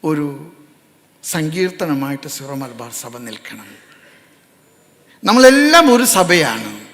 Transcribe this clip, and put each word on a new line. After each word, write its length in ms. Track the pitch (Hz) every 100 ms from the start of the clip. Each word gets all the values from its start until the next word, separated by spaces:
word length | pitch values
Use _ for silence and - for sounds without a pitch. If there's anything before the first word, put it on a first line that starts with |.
| 160
ഒരു 160 | 156 147 139 160 - _ _ _ _ _ _ -
സങ്കീർത്തനമായിട്ട് 960 | 170 156 160 185 180 175 139 139 139 147 -
സിറോ 180 | 135 139
മലബാർ 280 | 135 117 120 120
സഭ 100 | 123 120 120
നിൽക്കണം. 420 | 107 - 110 101 104 _ _ _ _ _ _ _ _ _ _ _ _ _ _ -
നമ്മളെല്ലാം 580 | 233 262 269 294 330 320
ഒരു 120 | 240 247 196
സഭയാണ്. 540 | 175 175 147 113 107 - -